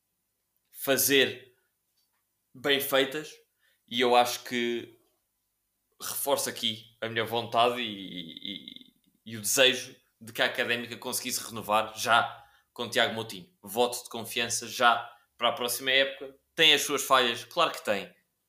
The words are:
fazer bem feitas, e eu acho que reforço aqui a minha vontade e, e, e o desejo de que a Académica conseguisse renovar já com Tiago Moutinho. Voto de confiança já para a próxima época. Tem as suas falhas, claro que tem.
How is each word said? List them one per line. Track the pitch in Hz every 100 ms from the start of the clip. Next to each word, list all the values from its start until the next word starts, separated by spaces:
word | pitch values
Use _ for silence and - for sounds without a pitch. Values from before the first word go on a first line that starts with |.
| _ _ _ _ _ _ _
fazer | - - 131 - 139 123 - - _ _ _ _ _ _ _ _ _ _
bem | 131 139 139
feitas, | 135 135 131 151 151 - _ _ _ _ -
e | 120
eu | 123
acho | 123 120 -
que | - 123 120 120 - _ _ _ _ _ _ _ _ _ _ -
reforço | - - - 139 -
aqui | 110 117 110 - -
a | 113
minha | 113
vontade | 110 117 110 113 123 123
e, |
e, | 117 101 92 90 82 71 - 90 64 - - _ _ _ -
e | 113
o |
desejo | 104 - 127 127 - - _ _
de | 113
que | 117
a | 123
Académica | - 117 117 120 117
conseguisse | 127 120 127 117
renovar | - 113 95 107 107 -
já | 123 117 - - - _ _
com | - 117
Tiago | 123 117
Moutinho. | 110 110 98 87 _
Voto | 101 107 123 -
de | -
confiança | 117 104 - 113 - 117
já | 107 123 117 - - _ -
para | 120
a |
próxima | 113 120 - 135
época. | 131 135 - 135 135 _
Tem | - 160
as | 147
suas | 147 143
falhas, | - 131 123 117
claro | - - 156
que | -
tem. | - 101 90 _ _ _